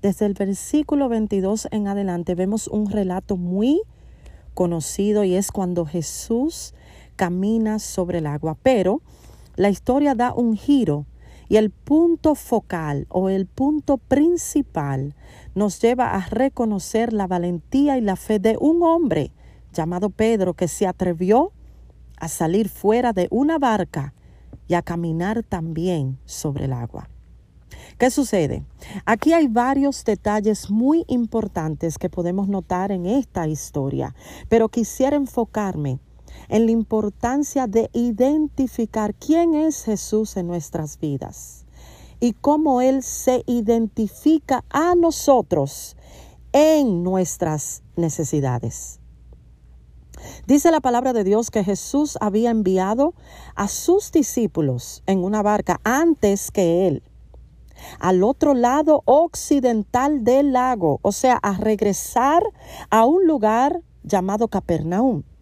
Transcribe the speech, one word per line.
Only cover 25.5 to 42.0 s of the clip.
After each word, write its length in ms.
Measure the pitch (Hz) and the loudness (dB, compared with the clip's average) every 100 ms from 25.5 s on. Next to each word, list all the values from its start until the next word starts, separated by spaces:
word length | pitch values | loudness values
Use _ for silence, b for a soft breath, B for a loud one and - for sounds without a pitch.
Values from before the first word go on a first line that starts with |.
| 185 160 156 180 170 131 131 - | -6 -6 -4 -2 -2 -2 -6 -12
sobre 400 | - 156 139 143 | -8 -6 -4 -4
el 80 | |
agua. 340 | 120 117 - - - - - _ - - B B B | -6 -8 -12 -16 -20 -20 -20 _ -20 -20 B B B
¿Qué 140 | 247 | 0
sucede? 560 | 247 262 202 151 - 139 - B 202 - | 2 0 0 0 -4 -10 -18 B -10 -2
Aquí 260 | 220 - | 0 4
hay 160 | 330 294 | 4 4
varios 560 | 226 240 277 277 269 | 2 2 2 0 -2
detalles 680 | - 208 - 214 208 208 - | -2 -2 0 0 0 -2 -2
muy 360 | 208 254 320 - | 0 2 2 0
importantes 880 | 247 226 226 214 185 160 151 170 151 | -2 -2 -2 -4 -4 -6 -4 -6 -4
que 140 | 180 | -8
podemos 380 | - 175 185 196 | -4 -4 -2 -2
notar 440 | 196 175 180 190 | -4 -4 -4 -2
en 140 | 196 175 | -4 -2
esta 420 | 254 247 - 160 | -2 -2 -4 -4
historia, 680 | 156 - - 135 135 135 135 B B B | -6 -8 -6 -4 -4 -6 -10 B B B
pero 180 | 233 220 | 2 2
quisiera 480 | 233 220 - 262 294 | 0 -4 -2 0 0
enfocarme 840 | 269 - 226 - 202 175 143 127 _ - B B B | -2 -4 -4 -4 -4 -4 -6 -6 _ -20 B B B
en 180 | 214 226 | 0 2
la 60 | |
importancia 920 | 226 214 220 214 - 240 269 294 - 254 | 2 0 -2 -2 -4 -4 -2 -2 -2 0
de 220 | 208 220 | 0 0
identificar 1200 | - 240 208 254 311 302 - 262 - 226 - 214 | -2 -2 2 2 2 -2 -2 -4 -2 -4 -2 -4
quién 400 | 214 - 320 339 | -6 0 2 4
es 300 | 302 320 294 | 2 0 -2
Jesús 520 | - 208 - 214 214 - | -4 -4 -2 -2 -2 -4
en 100 | 175 | -4
nuestras 520 | 175 151 165 151 - | -6 -6 -8 -8 -6
vidas 680 | 156 139 - - - - - b b b | -6 -6 -8 -14 -20 -20 -20 b b b